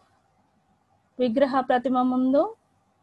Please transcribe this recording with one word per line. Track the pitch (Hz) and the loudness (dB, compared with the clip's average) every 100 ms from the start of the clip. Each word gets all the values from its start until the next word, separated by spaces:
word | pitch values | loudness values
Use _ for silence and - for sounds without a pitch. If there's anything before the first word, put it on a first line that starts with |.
| _ _ _ _ _ _ _ _ _ _ _ - | _ _ _ _ _ _ _ _ _ _ _ -4
విగ్రహ | 247 233 277 269 | -2 0 0 0
ప్రతిమ | 262 254 254 254 | 0 -2 0 0
ముందు | 254 254 262 277 415 453 _ _ _ _ | 0 0 2 2 0 -6 _ _ _ _